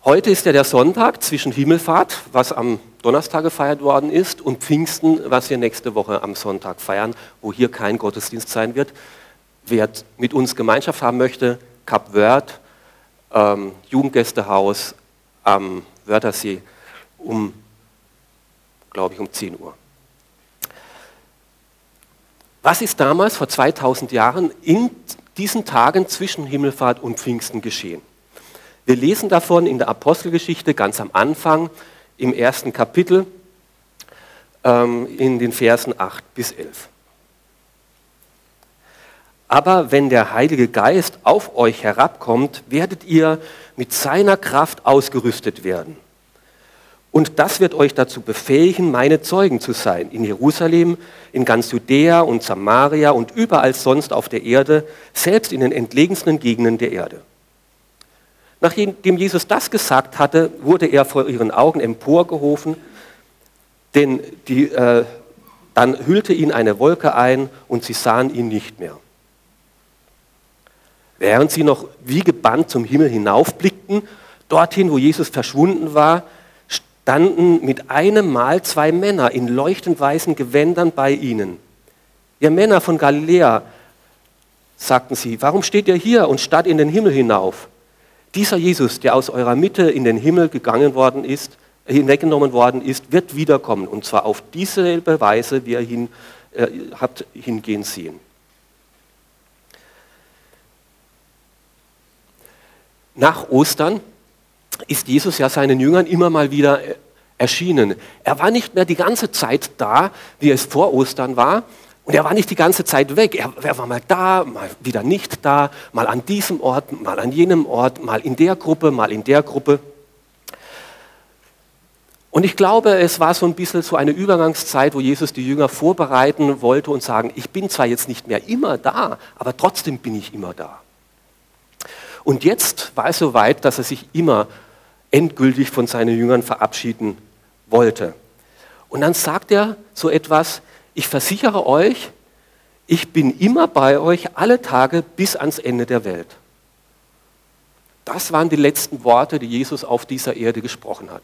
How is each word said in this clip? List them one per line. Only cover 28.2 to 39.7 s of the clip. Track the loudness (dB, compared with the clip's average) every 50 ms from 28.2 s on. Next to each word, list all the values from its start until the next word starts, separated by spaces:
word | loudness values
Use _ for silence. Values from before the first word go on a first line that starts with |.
| _ _ _ -20 -20 -20 -20 -20 -20 -20 _ _ _
Wir | 0 0
lesen | 2 2 0 0 0 -2 2
davon | 0 0 2 4 2 2 2 2
in | 0 -2
der | -2 -4
Apostelgeschichte | -4 -4 0 0 0 0 0 -4 -4 -4 -4 -4 -8 -6 -2 -4 -2
ganz | 0 0 -2 -2 -6
am | -10 -2 0
Anfang, | 0 2 2 0 -4 0 0 0 2 0 -4 -10 -16 -20 -20 _ _ _ _ _ _
im | -4 -4 -2
ersten | 0 0 0 -2 -2 -8 -10 -4
Kapitel, | -4 -6 -2 0 -2 0 2 2 0 0 0 -10 -20 _ _ _ _ _ _ _ _ _ _ _ _ -20 _ -20 -20 -20 -20 -20 -20 _ _ _ _ _
ähm, | 2 2 4 2 0 -2 -4 -6 -8 -6 -2
in | 0 0 0 0
den | -2 -4
Versen | -4 0 2 2 2 2 0 -6 -6 -6
acht | -6 -8 -8 -14 -20 _ _
bis | -10 -10 -10
elf. | -10 -12 -16 -16 -16 -20 -20 -20 _ _ _ _ _ _ _ _ _ _ _ _ _ _ _ _ _ _ _ _ _ _ _ _ _ _ _ _ _ _ _ _ _ _ _ _ _ _ _ _ _ _ -20 -20 _ _ _ _ _ _ _ _
„Aber | 2 2 4 4